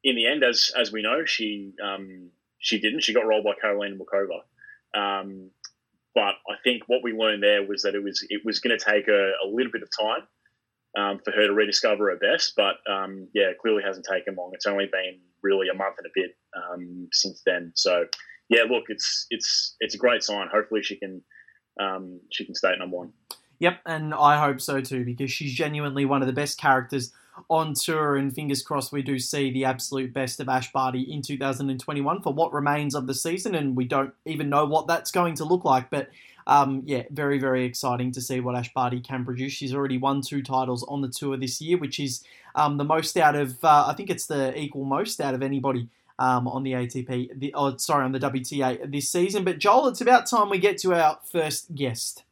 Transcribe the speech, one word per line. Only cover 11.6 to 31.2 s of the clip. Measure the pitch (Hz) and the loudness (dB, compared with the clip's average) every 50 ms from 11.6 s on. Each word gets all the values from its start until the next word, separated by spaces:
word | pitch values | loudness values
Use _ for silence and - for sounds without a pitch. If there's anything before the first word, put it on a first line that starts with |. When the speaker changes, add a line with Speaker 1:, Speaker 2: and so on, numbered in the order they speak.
| 107 101 98 - - 113 104 98 104 98 | 2 4 2 2 2 2 2 4 2 0
Speaker 1:
her | 90 | 2
best. | 85 98 104 151 170 - - - | 2 2 2 2 2 0 0 2
But, | - 101 98 92 - _ 107 | 2 2 2 0 -2 _ -4
um, | 98 98 95 95 98 95 92 - | -4 -2 -4 -6 -8 -12 -14 -4
yeah, | - 104 98 92 | 2 2 2 2
it | 90 - | 2 0
clearly | - 113 107 104 98 | 0 2 2 2 2
hasn't | 98 95 90 85 - | -2 -6 -6 -4 -4
taken | 95 90 - 98 95 | -4 -2 -2 -4 -6
long. | 90 87 92 92 | -6 -10 -10 -10
It's | - - | -4 -2
only | 104 101 101 98 | -2 0 0 0
been | 95 - 95 92 92 90 90 _ _ _ _ | 0 -2 -2 -2 -4 -8 -12 _ _ _ _
really | - 98 98 98 95 92 | 2 4 4 4 4 0
a | 90 | 0
month | 95 98 98 - - | -2 -2 -4 -4 -6
and | 87 80 | -16 -4
a | |
bit, | - 95 90 87 - _ _ _ - | -2 -2 -2 -2 -6 _ _ _ -12
um, | 92 87 87 90 90 90 87 90 90 87 82 | -10 -10 -10 -10 -10 -12 -12 -12 -14 -8 -2
since | - - - 95 87 - _ | 0 0 0 -2 -6 0 _
then. | 95 90 87 87 85 _ | 0 0 0 -4 -6 _
So, | - - 95 90 87 85 - - - - - - - _ _ | 0 2 2 2 2 2 -2 -4 -10 -10 -20 -20 -20 _ _
yeah, | 113 117 117 113 | 4 4 6 4
look, | 123 113 - - | 2 -2 -2 -4
it's, | 107 - - - - - - - | -6 -4 -4 -2 -2 -4 -4 -6
it's, | 117 110 - - - - - - - _ | -6 -4 -2 0 0 0 -2 -2 -6 _
it's | 110 110 - | -6 -6 -2
a | 101 | 2
great | 127 120 120 107 - | 2 2 2 2 0
sign. | - 104 101 95 92 | -2 -4 -4 -4 0
Hopefully | 104 107 107 - 110 107 | 0 0 0 2 -2 -2
she | 98 - 101 | -2 -2 -8
can, | - 101 95 95 90 _ _ _ - - _ _ _ _ _ _ - | -8 -10 -10 -10 -14 _ _ _ -20 -20 _ _ _ _ _ _ -6
um, | 98 98 95 95 95 90 90 90 _ _ | -4 -4 -4 -6 -8 -12 -16 -18 _ _
she | - - 104 | -10 -10 -10
can | - 92 | -10 -6
stay | - - 92 | -2 0 0
at | 92 - | 0 0
number | 92 90 87 | -4 -6 -6
one. | 90 87 - _ _ _ _ - _ _ _ _ _ | -8 -8 -12 _ _ _ _ -18 _ _ _ _ _
Speaker 2:
Yep, | 165 175 180 - _ | 2 2 2 0 _
and | 170 160 156 156 151 | -6 -6 -4 -4 -4
I | 156 151 147 147 147 147 151 | 2 6 8 8 8 8 4
hope | 143 135 127 | 2 0 -2
so | - - 143 135 | -4 -2 -2 -2
too, | 135 127 135 127 123 | -2 -2 -4 -4 -2
because | 123 120 120 - 123 | -4 -4 -4 -4 -4
she's | - - 151 139 123 | -4 -6 -6 -6 -2
genuinely | 139 160 147 151 147 147 143 135 139 143 | -2 -2 -2 -2 -4 -4 -2 0 0 2
one | 135 139 139 | 2 2 2
of | 135 | 2
the | 127 | 0
best | 127 143 147 143 - - | 0 -2 -4 -4 -6 0
characters | - 147 131 131 123 - - 135 117 - _ _ _ _ _ - - _ | 4 4 4 4 2 -2 -6 -6 -6 -6 _ _ _ _ _ -20 -4 _
on | 165 160 160 156 | 0 0 2 0
tour, | 143 - - - 160 156 151 147 143 | -2 -2 0 0 0 2 2 2 2
and | 139 139 139 123 | 2 0 -2 -4
fingers | 156 151 143 139 135 | -4 -4 -2 -2 -4
crossed | - - 151 139 127 - | -2 -2 -4 -4 -4 -2
we | - 143 | -4 -4
do | 131 139 139 127 | -2 -2 -2 -2
see | 123 - - 143 139 135 | -2 -4 -2 0 0 0
the | 123 131 135 | 0 0 0
absolute | 131 127 123 - - 139 135 131 127 | 0 0 -2 -6 -6 -4 -4 -4 -4
best | 120 143 131 123 - - | -4 -4 -4 -4 -4 -6
of | 147 131 | -4 0
Ash | 131 127 123 - | 0 -2 -2 -2
Barty | - 135 131 131 127 127 | -2 0 0 0 0 -2
in | 131 - 156 147 | -4 -4 -6 -8